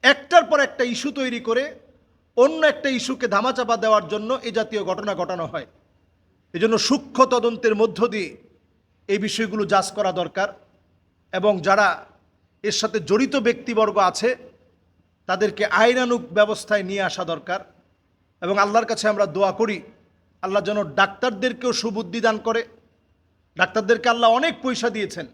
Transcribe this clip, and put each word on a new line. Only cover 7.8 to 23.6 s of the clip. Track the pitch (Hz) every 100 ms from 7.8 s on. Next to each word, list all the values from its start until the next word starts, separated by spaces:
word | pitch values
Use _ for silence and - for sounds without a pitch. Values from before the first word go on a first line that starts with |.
| 226 170 233
দিয়ে | 208 170 - _ _ _ _ _ _ -
এই | 202
বিষয়গুলো | 208 - 220 214 190
যাচ | 196 190
করা | - 190
দরকার | 180 165 - 202 - _ _ _ _ _ _ _
এবং | 185 202 196
যারা | 165 196 196 160 - _ _ _ _ _
এর | 208
সাথে | - 220 214
জড়িত | 151 208 269 269
ব্যক্তিবর্গ | 226 233 - 220 220 202
আছে | 185 180 226 247 - _ _ _ _ _ _ _ -
তাদেরকে | 185 208 208 208
আইনানুগ | 180 226 247 247 240 -
ব্যবস্থায় | 180 208 214 - 208
নিয়ে | 185 196
আসা | 185 - 165
দরকার। | 160 - 185 - _ _ _ _ _ _ _
এবং | 175 196
আল্লাহর | 202 220 220
কাছে | 220 214
আমরা | 208 202
দোয়া | 165 196
করি, | 190 220 190 - _ _ _ _ _
আল্লাহ | 190 196
যেন | 185 208
ডাক্তারদেরকেও | 175 139 196 - 254 202 254 240 247
সুবুদ্ধি | - 226 208 180 226
দান | 226 214
করে। | 220 226 226 _ _ _ _ _ _ _ _
ডাক্তারদেরকে | -